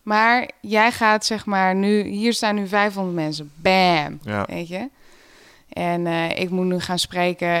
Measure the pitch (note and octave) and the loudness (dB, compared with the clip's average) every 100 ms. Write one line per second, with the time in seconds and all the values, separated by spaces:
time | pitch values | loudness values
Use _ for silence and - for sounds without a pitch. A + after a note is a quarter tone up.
0 | G#3+ G#3+ A3+ B3 - - G3+ G#3+ A3+ - | -2 2 4 2 -2 -10 -2 2 2 2
1 | A3 G#3+ - A3 - G3 F#3 F#3+ G3+ G#3 | 2 2 0 -4 -2 0 2 2 4 2
2 | G3 G3+ A#3 A3 A3 G#3 G3 G#3 G#3 G3 | 0 0 0 2 0 0 0 0 0 0
3 | F#3 F3 D#3 D3+ D3 - F3+ F#3+ F3+ E3 | -4 -2 -4 -6 -12 -2 2 4 4 2
4 | D3 - G#2+ G#2 - F2 E3+ F#3 B3+ - | -2 -8 -4 -4 -4 -6 -8 -8 -10 -14
5 | - - _ - - - _ - F3 F3 | -20 -20 _ -20 -20 -20 _ -6 -2 -2
6 | F3 E3 E3 - F3+ F#3 F#3 F3+ F3+ F3 | -2 -2 -2 -4 -2 -2 0 -2 -2 -4
7 | - F3+ F3 F3 F3 E3+ | -4 -2 -2 0 -2 0